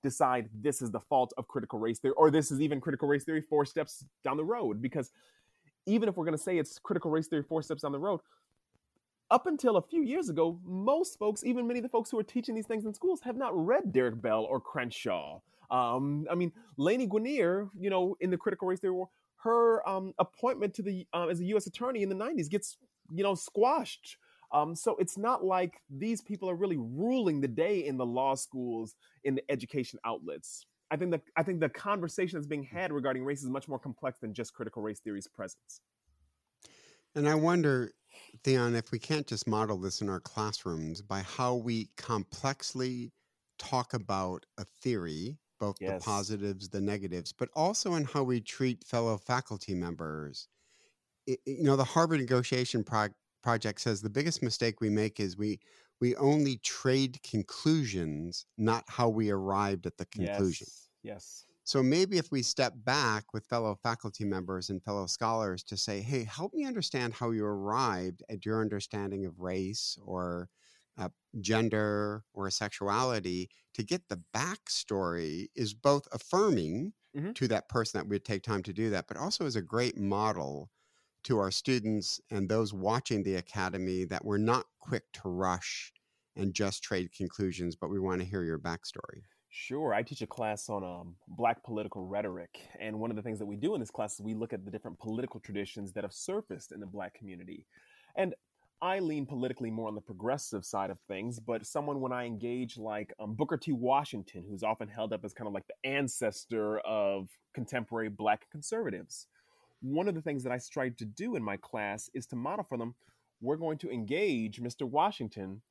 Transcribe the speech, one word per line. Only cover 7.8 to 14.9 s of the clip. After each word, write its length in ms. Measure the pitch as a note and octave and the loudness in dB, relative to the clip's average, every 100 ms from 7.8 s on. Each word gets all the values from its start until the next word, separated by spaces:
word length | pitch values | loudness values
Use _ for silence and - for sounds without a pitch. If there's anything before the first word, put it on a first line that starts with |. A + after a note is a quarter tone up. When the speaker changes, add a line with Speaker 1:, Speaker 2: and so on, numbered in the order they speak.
Speaker 1:
down 100 | D3 | -2
the 60 | C#3 | -2
road, 200 | F3+ F3+ _ _ _ _ _ _ _ _ _ _ _ | 0 -2 _ _ _ _ _ _ _ _ _ _ _
up 160 | B3 F4+ | 6 6
until 300 | D4+ B3+ G#3 | 4 6 6
a 40 | |
few 220 | E3+ E4 | 4 2
years 260 | C4+ D4+ D4 | 2 2 0
ago, 300 | D#3 E3 E3+ | 4 4 2
most 540 | F3+ F#3 G#3 D4+ F4+ - | -4 -2 4 4 2 0
folks, 260 | G#3+ G#3+ | 0 0
even 220 | - B3 A#3 | 0 2 2
many 140 | B3 | 0
of 40 | |
the 60 | B3 | 2
folks 220 | A4 A3+ | 0 2
who 80 | A#3 | 0
are 40 | |
teaching 300 | G#3+ B3 A#3 | 0 0 0
these 140 | A3 G#3+ | -4 -2
things 180 | A3+ G#3+ | -2 -2
in 80 | |
schools, 280 | G#3 F4+ E4+ | 0 0 0
have 140 | B3 A#3 | -2 -4
not 220 | C4 F#3 | 0 0
read 340 | E3 C4 F4+ | 4 4 6
Derek 300 | C3 B2 A2+ | 4 4 2
Bell 220 | A#2 A2 | 2 2
or 180 | A2 C3 | 4 0
Crenshaw. 800 | - D3+ B2 | -2 -4 -4